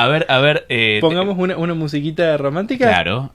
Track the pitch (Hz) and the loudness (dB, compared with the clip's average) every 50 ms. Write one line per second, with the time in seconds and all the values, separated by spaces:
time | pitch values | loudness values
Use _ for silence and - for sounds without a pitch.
0 | 117 127 147 160 170 - 135 127 139 147 151 160 - - 131 117 113 110 107 107 | 2 2 2 2 0 2 2 2 4 2 2 0 -2 -2 0 2 2 2 2 2
1 | 165 160 165 180 190 202 196 180 185 185 180 - 165 175 170 160 156 147 151 147 | 2 2 2 0 -2 -2 -2 -2 -2 -2 -2 -2 -4 -4 -2 -4 -4 -4 -4 -4
2 | 143 160 156 180 175 160 151 143 139 139 143 175 208 220 269 247 254 233 202 87 | -4 -4 -2 0 0 0 0 0 -2 -2 -2 -4 -4 -4 -2 0 2 2 2 2
3 | 80 87 101 127 135 - | 0 -2 -2 -4 -6 -8